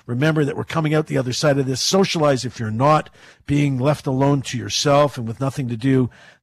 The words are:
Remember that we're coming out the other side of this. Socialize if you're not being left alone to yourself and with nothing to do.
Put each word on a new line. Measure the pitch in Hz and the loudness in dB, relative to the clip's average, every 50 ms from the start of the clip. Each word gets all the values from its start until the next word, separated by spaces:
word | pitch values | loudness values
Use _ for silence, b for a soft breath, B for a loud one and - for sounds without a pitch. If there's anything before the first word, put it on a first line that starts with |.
| B | B
Remember | - 120 123 143 160 156 156 147 | -6 -4 0 0 2 2 2 0
that | 139 - | 0 -2
we're | - 117 | -6 -8
coming | - - 170 156 151 156 | -4 -4 -2 0 2 0
out | 151 156 | 0 0
the | - 147 143 | 0 -2 -2
other | 127 127 120 | -2 -2 -4
side | - - 151 139 | 0 0 2 2
of | 139 135 | 2 0
this. | 127 131 117 | -2 -2 -2
Socialize | - - - 190 196 - - 170 151 147 139 123 123 | -2 0 2 2 2 2 0 0 2 2 2 0 -2
if | 123 - - | -6 -8 -6
you're | 117 107 107 | -6 -6 -2
not | 110 131 147 156 151 - - B B B B B B B | 0 2 4 4 2 0 -4 B B B B B B B
being | - 143 147 147 143 135 127 | -2 0 0 2 0 0 0
left | 123 147 147 - - 147 | 0 0 0 0 -2 -4
alone | 131 131 139 139 143 139 123 | 0 2 2 2 2 0 -2
to | - - 120 | -4 -8 -8
yourself | 107 104 - - - 151 139 143 147 139 - | -6 -6 -6 -2 0 2 4 4 4 2 0
and | 135 117 113 | -4 -8 -8
with | 113 - | -6 -4
nothing | 135 135 - - 135 117 | -6 -4 -4 -4 -6 -6
to | 120 | -6
do. | 110 120 135 135 131 127 117 B B B B B B | -4 0 2 2 2 2 0 B B B B B B